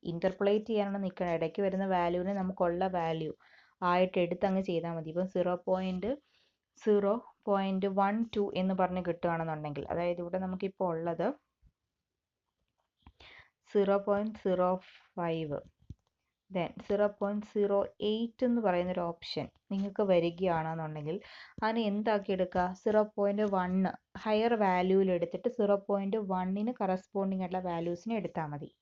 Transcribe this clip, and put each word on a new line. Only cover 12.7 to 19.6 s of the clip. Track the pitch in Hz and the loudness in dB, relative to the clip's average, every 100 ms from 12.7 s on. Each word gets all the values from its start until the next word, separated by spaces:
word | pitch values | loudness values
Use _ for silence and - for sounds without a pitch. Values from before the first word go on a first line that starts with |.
| _ _ _ - _ - - - _ _ | _ _ _ -20 _ -20 -20 -20 _ _
zero | 208 196 196 196 | 0 4 2 2
point | 202 214 214 | 0 -2 -4
zero | 196 180 180 185 - - _ - | -2 2 2 0 -4 -20 _ -6
five, | 170 165 156 143 - _ _ - _ _ _ _ _ 185 | -4 -2 -4 -6 -8 _ _ -20 _ _ _ _ _ -4
then | 165 - - | -4 -6 -4
zero | 202 208 208 | 0 0 0
point | 202 208 208 | -4 -4 -4
zero | 214 202 202 - - 208 | 0 2 2 0 -4 -2
eight | 214 233 - 247 | -2 -4 -2 0
എന്ന് | 240 214 | 2 2
പറയുന്നൊരു | 180 180 185 175 | 2 0 -2 -4
option | 170 - - 139 _ | -6 -8 -8 -8 _